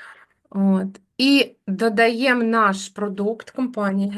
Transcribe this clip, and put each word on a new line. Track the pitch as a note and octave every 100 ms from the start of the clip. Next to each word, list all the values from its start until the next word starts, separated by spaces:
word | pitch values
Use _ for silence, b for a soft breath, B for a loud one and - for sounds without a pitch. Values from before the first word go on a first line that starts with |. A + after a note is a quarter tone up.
| B B B B _
От. | G3 G3 F#3+ F#3+ - _ -
І | C4 C#4 - - -
додаємо | F#3+ A3+ G#3+ A#3 A#3 C4+ B3
наш | A3+ A3+ G#3 F#3+ -
продукт | - G#3 G3 G3+ A3 -
компанії | - B3 A3 G3+ G3 G3+